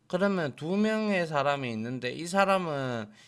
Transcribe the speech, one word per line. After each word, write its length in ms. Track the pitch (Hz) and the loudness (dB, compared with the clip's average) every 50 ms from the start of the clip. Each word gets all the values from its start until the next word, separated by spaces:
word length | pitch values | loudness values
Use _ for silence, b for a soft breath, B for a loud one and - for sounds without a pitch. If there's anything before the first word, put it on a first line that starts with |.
| _ | _
그러면 480 | - 180 175 196 202 196 180 160 135 - | -4 -2 0 2 2 2 0 -2 -4 -4
두 200 | - 147 165 190 | -6 -4 -2 0
명의 500 | 202 214 220 220 220 220 208 202 180 170 | 2 2 2 2 0 0 0 0 0 0
사람이 440 | 156 156 143 135 143 143 139 135 120 | 0 0 0 2 2 0 0 -2 -4
있는데, 400 | 113 110 110 120 131 123 123 123 | -4 -4 -4 -4 -4 -4 -4 -6
이 160 | 127 139 165 | -6 -6 -6
사람은 840 | 170 185 196 196 190 196 190 180 160 147 139 131 127 120 113 107 104 B B B | 0 2 4 4 6 4 2 2 0 -2 -2 -2 -2 -2 -4 -6 -8 B B B